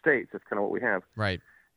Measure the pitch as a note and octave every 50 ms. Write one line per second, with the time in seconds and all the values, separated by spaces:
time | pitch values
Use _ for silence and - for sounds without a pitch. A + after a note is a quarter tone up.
0 | - D#3+ C#3 A#2+ - - - G2 - - G#2+ G2+ G2+ - - G2 B2 A#2 G2+ F2+
1 | - _ _ A2 G#2+ G2 F#2 E2+ - - - - _ _ _